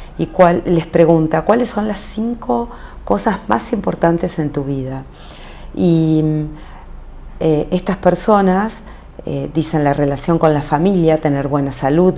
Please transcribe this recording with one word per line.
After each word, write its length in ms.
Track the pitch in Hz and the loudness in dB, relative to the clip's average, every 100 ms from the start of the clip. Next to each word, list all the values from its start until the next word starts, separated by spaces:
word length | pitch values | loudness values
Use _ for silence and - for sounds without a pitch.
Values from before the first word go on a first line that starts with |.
| - - | -12 -6
y 100 | 165 | 0
cuál, 360 | - 175 175 190 | 4 6 4 2
les 200 | 170 156 | 0 2
pregunta, 580 | 170 165 165 160 160 | 4 6 4 4 2
"¿Cuáles 260 | - 233 240 | 2 2 0
son 180 | 208 214 | -2 -4
las 120 | 196 | -4
cinco 720 | - - 233 240 - 240 233 - - - - | -8 -6 -4 -4 -2 -2 -4 -10 -18 -8 -2
cosas 340 | 202 220 190 - | -2 0 -2 -2
más 240 | 220 - | -2 -2
importantes 680 | 214 190 175 170 165 180 - | -4 -2 0 0 2 -2 -4
en 120 | 151 | -4
tu 140 | 147 139 | -4 -4
vida?". 380 | 139 131 135 - - - - - - - | -4 -6 -8 -12 -18 -20 -18 -18 -16 -10
Y, 500 | - 180 165 160 156 156 151 151 151 - - - - - - - - | 0 2 4 4 2 2 0 -4 -10 -16 -18 -18 -18 -18 -18 -16 -4
eh, 280 | 160 151 - | 0 0 0
estas 260 | 185 - 185 | -2 -2 0
personas, 760 | 180 175 - 202 190 185 220 - - - - - - | 2 2 4 4 4 2 -2 -8 -18 -20 -20 -14 -8
eh, 240 | 139 143 | -6 -4
dicen 300 | 156 156 160 | -4 -2 0
la 100 | 143 | 2
relación 440 | 143 143 139 - 165 | 2 0 -2 0 2
con 160 | 160 | 4
la 80 | 147 | 2
familia, 600 | 147 147 185 190 160 156 | 0 2 2 4 4 2
tener 260 | 156 139 139 | 2 0 0
buena 240 | 143 139 | -2 -2
salud, 420 | 127 135 156 185 | -2 0 4 2